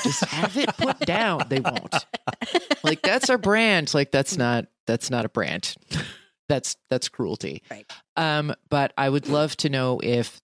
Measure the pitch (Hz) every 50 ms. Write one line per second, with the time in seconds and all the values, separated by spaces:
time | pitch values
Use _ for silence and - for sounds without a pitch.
0 | - 247 139 - - - 143 151 170 190 185 269 277 - - - 330 - - -
1 | - - 170 214 226 208 175 143 - 120 135 135 127 170 127 - - - - 156
2 | - - - - - - - - 233 - - 339 - - 294 - - - 156 -
3 | - 190 208 254 - - 254 233 180 190 208 220 226 220 202 170 151 - - 147
4 | 139 - - 139 139 - - 165 123 120 120 117 - - _ _ _ - 113 113
5 | - - 127 120 110 107 - - 95 67 78 - - - - - _ - - 156
6 | - - - - - _ _ _ _ - 147 131 - - - - _ - 131 127
7 | - - - - 120 85 104 - - - - - _ - - 104 104 - - -
8 | _ _ - 160 165 156 151 151 147 147 - - _ - 151 143 139 - - -
9 | 139 139 135 143 139 - 143 147 151 151 - - - 151 139 131 127 127 127 -
10 | - - 120 120 113 - - -